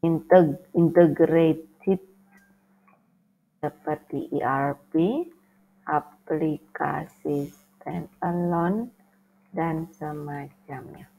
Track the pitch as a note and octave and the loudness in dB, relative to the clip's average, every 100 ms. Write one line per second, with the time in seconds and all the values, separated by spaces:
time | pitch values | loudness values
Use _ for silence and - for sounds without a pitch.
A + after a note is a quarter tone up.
0 | E3 E3 - F#3 D#3+ C#3 - - E3+ F3 | 0 -2 6 6 6 0 -4 2 4 6
1 | E3+ C#3+ D#3+ E3 D#3+ D#3 - _ - F#3+ | 4 6 4 4 4 2 -6 _ -2 -2
2 | - _ _ _ _ _ _ _ _ _ | -4 _ _ _ _ _ _ _ _ _
3 | _ _ _ _ _ _ D3 - - D3+ | _ _ _ _ _ _ -10 -10 -8 -8
4 | _ C#3 - C#3+ B2+ C3+ C#3 C#3+ _ D#3+ | _ -8 -6 -4 -2 0 -2 -4 _ 0
5 | F3+ C#4 F4 - _ _ _ _ - D3+ | 0 0 -6 -12 _ _ _ _ -4 -4
6 | - - - D#3 D#3+ D3+ _ - D3 C#3+ | -4 -20 -6 -2 -2 -4 _ -6 -4 -4
7 | D#3 _ - C#3+ C#3+ - _ _ - E3+ | -8 _ -4 -4 -4 -12 _ _ -10 -10
8 | D#3 _ F3 F3 F3 E3+ E3+ G#3+ A#3+ _ | -10 _ -4 -2 0 0 0 -2 -6 _
9 | _ _ _ _ _ F3 E3 D#3+ E3 - | _ _ _ _ _ -6 -4 -4 -8 -10
10 | D3+ D3+ D3 C#3+ C#3 _ - C3+ A#2+ - | -10 -10 -10 -12 -14 _ -18 -16 -16 -20
11 | C3+ | -20